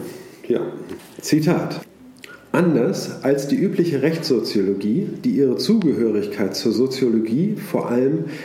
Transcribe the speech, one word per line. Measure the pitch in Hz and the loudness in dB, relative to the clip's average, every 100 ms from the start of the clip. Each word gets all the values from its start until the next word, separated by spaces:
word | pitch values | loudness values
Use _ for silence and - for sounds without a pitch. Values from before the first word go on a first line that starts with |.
| - - - - - | -8 -14 -18 -12 -4
ja. | 107 85 - 87 - - - | -2 -2 -8 -12 -14 -16 -14
Zitat. | - 151 151 165 - - - - - - - - - | 0 2 2 0 -2 -8 -12 -20 -20 -20 -20 -20 -4
„Anders | 135 175 131 139 - - - | 0 2 2 2 -2 -6 -4
als | 131 143 - | 0 0 0
die | 139 | 0
übliche | 185 - 170 139 | 2 2 0 2
Rechtssoziologie, | 147 165 - 120 - 104 95 95 104 135 208 - - | 2 0 0 0 2 0 0 0 0 0 -2 -2 0
die | |
ihre | 131 135 123 | 2 2 2
Zugehörigkeit | 156 226 165 110 117 107 101 - 95 - | 2 4 4 2 2 0 -2 -2 -2 0
zur | 117 | 0
Soziologie | 107 127 - 123 113 110 123 202 208 | 2 0 0 0 2 2 0 0 -2
vor | - 120 120 | -4 -4 0
allem | 120 135 156 - - | 2 2 0 -4 -8